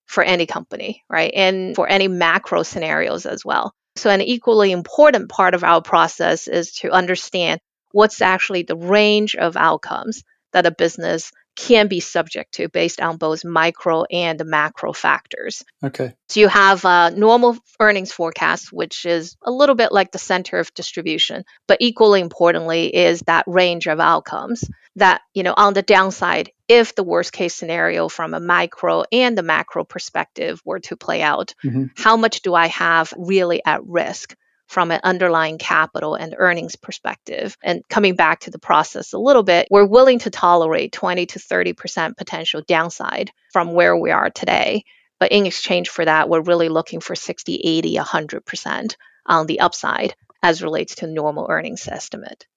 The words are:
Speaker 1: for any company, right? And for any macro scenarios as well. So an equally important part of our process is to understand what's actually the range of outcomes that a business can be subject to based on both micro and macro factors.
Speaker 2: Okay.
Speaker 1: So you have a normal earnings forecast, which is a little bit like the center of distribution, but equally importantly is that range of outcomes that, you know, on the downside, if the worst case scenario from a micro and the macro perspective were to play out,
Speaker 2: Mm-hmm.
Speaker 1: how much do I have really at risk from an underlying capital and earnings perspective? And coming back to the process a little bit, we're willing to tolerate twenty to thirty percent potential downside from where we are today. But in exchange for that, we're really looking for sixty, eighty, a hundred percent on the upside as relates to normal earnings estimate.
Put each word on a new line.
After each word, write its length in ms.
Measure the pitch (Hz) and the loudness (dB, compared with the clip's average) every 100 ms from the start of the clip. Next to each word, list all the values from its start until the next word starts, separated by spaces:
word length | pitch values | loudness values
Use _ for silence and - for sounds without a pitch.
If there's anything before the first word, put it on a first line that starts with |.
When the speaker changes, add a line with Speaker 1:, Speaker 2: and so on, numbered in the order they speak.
| _ | _
Speaker 1:
for 180 | - | -2
any 220 | - 175 165 | 0 0 -2
company, 580 | 175 170 - - 214 _ | -6 -10 -12 -12 -14 _
right? 240 | 160 165 - | -2 -2 0
And 400 | 190 190 185 - | 0 0 -4 -4
for 100 | - | 0
any 180 | 196 196 | 2 2
macro 560 | 180 165 175 - 170 | 0 0 0 0 -4
scenarios 640 | 165 - 156 156 170 170 - | -4 -6 -4 -2 -2 -4 -8
as 180 | - | -10
well. 300 | - - - - _ - | -4 -4 -4 -12 _ -4
So 120 | 220 | 2
an 120 | 196 | 2
equally 500 | 202 240 240 220 202 | 2 -2 2 4 4
important 560 | 180 165 - 302 240 - | 0 -4 6 6 6 -2
part 260 | - 185 | 0 2
of 120 | 180 170 | 2 2
our 160 | 170 | 2
process 640 | - 175 165 - 170 165 - | 2 2 2 0 -2 -2 -2
is 240 | 175 165 - | -4 -4 -8
to 160 | - | 0
understand 680 | 185 180 180 - 185 165 165 _ _ _ | 0 0 -4 -4 -4 -2 -4 _ _ _
what's 300 | 208 214 - | 2 4 4
actually 420 | 196 185 - 185 | 0 2 -2 -4
the 140 | 170 165 | -4 -6
range 580 | 175 208 214 208 214 - | 0 2 4 2 0 -2
of 220 | 165 170 | -2 2
outcomes 680 | 160 - - - - 220 _ _ _ | 0 0 -4 -8 -8 -12 _ _ _
that 120 | 185 175 | 2 2
a 60 | |
business 600 | 165 165 - 170 165 - _ _ - | 2 -2 -2 -4 -4 -6 _ _ -14
can 300 | - 233 208 | 4 4 4
be 140 | 180 | 0
subject 520 | - 170 160 - - | -4 -4 -4 -8 -12
to 140 | - 165 | -8 -6
based 320 | 175 170 - | -2 -2 -2
on 140 | 165 165 | -6 -4
both 300 | 156 160 170 | -4 -4 -2
micro 580 | 165 165 165 180 160 170 | 0 0 0 -2 -2 -2
and 340 | 175 170 160 160 | -4 -4 -4 -4
macro 460 | 156 156 - - | -2 -2 -4 -10
factors. 720 | - 165 143 - - - - - _ | -4 0 0 -4 -12 -12 -12 -18 _
Speaker 2:
Okay. 300 | 139 - 131 - _ | -10 -6 -8 -8 _
Speaker 1:
So 140 | 214 | 4
you 80 | 202 | 4
have 340 | 208 196 190 | 6 6 4
a 280 | 185 175 170 | 4 4 4
normal 460 | 175 214 240 240 233 _ _ | 4 4 6 4 0 _ _
earnings 320 | 214 202 190 | 2 2 -4
forecast, 640 | - 165 - 160 170 - | -6 -6 -2 -2 -2 -6
which 320 | 170 165 - 175 | -8 -8 -6 -2
is 320 | 170 165 - | -2 -4 -10
a 100 | - | -6
little 240 | 254 285 247 | 2 2 4
bit 180 | 226 | 2
like 180 | 202 190 | 2 0
the 80 | 190 | -4
center 400 | - 185 185 180 | -4 -4 -2 -4
of 140 | 165 | -6
distribution, 720 | - 170 - 165 156 - - 190 _ - | -8 -12 -8 -6 -4 -4 -6 -14 _ 0
but 100 | 196 | 2
equally 400 | 240 226 220 196 | 2 4 6 6
importantly 720 | 170 - 170 170 165 165 170 | 2 2 2 2 -2 -2 0
is 280 | - 175 170 | 2 2 2
that 240 | - 165 - | 2 0 2
range 400 | 180 180 170 165 | 2 2 0 -4
of 140 | 156 | 0
outcomes 640 | 165 160 - - - 240 - - _ 190 | 2 2 -2 -10 -8 -8 -8 -12 _ 2
that, 240 | 190 175 - | 2 2 -2
you 100 | 196 | -4
know, 100 | 180 - | -2 4
on 180 | 202 | 4
the 80 | 196 | 2
downside, 680 | 190 196 190 180 180 180 - _ - | 4 4 4 -2 -2 -2 -4 _ 4
if 260 | 233 226 - | 4 4 -2
the 80 | |
worst 280 | 180 170 175 | -2 -2 -2
case 240 | - 202 - | -4 -6 -6
scenario 540 | 165 165 170 170 165 | -6 -2 -2 0 -4
from 240 | - 165 | -4 -8
a 60 | 165 | -6
micro 640 | 170 175 175 - 175 165 - | 0 0 0 -4 0 0 0
and 240 | 240 247 220 | 2 2 0
the 60 | |
macro 420 | 165 156 160 170 160 | 0 -2 -2 -8 -8
perspective 760 | 175 - - 165 - 165 165 - | -10 -8 -8 -8 -8 -8 -8 -8
were 140 | 185 | -10
to 180 | - - | -10 -10
play 240 | - 165 | -6 -2
out, 320 | 156 147 - - | -2 -2 -6 -8
Speaker 2:
Mm-hmm. 220 | 135 123 135 - | -6 -4 -6 0
Speaker 1:
how 220 | 220 226 | 2 4
much 240 | 226 - | 2 -2
do 120 | 190 | 0
I 140 | 175 165 | 2 2
have 460 | - 170 165 160 - | 0 0 0 0 -6
really 440 | 175 190 175 175 - | -2 0 2 0 0
at 200 | 165 - | -2 -2
risk 500 | 170 156 - - - _ _ _ | -4 -4 -8 -16 -20 _ _ _
from 220 | - 170 | -4 -2
an 100 | 165 | 0
underlying 560 | 185 180 180 165 160 160 | -2 0 0 2 0 -4
capital 560 | - 165 160 - 156 - | -2 0 0 -4 -6 -6
and 180 | 160 - | -8 0
earnings 400 | 185 170 170 - | 0 0 -6 -14
perspective? 800 | - - - - - - 202 - | -18 -12 -10 -12 -10 -10 -10 -8
And 220 | - 175 - | -6 -6 -4
coming 260 | - 202 185 | 0 0 2
back 240 | 160 165 | 2 0
to 100 | - | -6
the 60 | - | -18
process 540 | - - - - - | 0 0 0 -8 -10
a 80 | 180 | -2
little 240 | 240 262 | 4 4
bit, 240 | 190 175 - | 6 2 4
we're 160 | 202 202 | 4 6
willing 340 | 226 262 247 | 8 8 6
to 100 | 233 | -2
tolerate 640 | - 180 175 160 160 151 | 0 4 4 4 0 -4
twenty 320 | - 180 180 175 | -6 -4 -4 -6
to 120 | 185 | -10
thirty 340 | - 180 180 | -4 -2 -2
percent 440 | 170 - - 160 - | -6 -8 -6 -6 -6
potential 460 | 185 160 165 156 156 | -12 -8 -6 -6 -2
downside 640 | 165 165 - - - 202 _ _ | 0 0 -6 -8 -6 -8 _ _
from 220 | 185 170 | -2 0
where 240 | 170 175 170 | 2 4 4
we 140 | 165 | 2
are 180 | 165 170 | 0 0
today. 560 | - - - - 214 - _ _ _ | -4 -2 0 0 -4 -8 _ _ _
But 140 | 190 | 0
in 120 | 208 196 | 2 0
exchange 440 | - - 180 175 | -4 -2 -2 -4
for 160 | - 160 | -4 2
that, 240 | 156 165 | 2 2
we're 120 | 165 | 0
really 280 | 165 170 165 | 2 0 2
looking 320 | 160 - 165 | -2 -4 -10
for 140 | - - | -10 -10
sixty, 400 | - 170 - - | -10 -10 -8 -4
eighty, 420 | - 160 165 - | -2 -2 -2 -4
a 60 | |
hundred 420 | - 165 151 165 - | -4 -6 -6 -12 -12
percent 500 | - - - 220 - _ _ - | -12 -8 -8 -8 -12 _ _ -2
on 200 | 165 156 | 0 0
the 140 | 160 | 0
upside 560 | 170 - - - - - _ _ | 0 -2 -6 -4 -6 -8 _ _
as 220 | 180 165 | 0 0
relates 320 | 170 160 - - | -4 -6 -8 -10
to 120 | 165 | -10
normal 400 | 160 151 151 - | -4 -4 -4 -4
earnings 380 | 160 160 - - | -4 -4 -12 -12
estimate. 600 | - - - - - _ | -12 -12 -16 -16 -20 _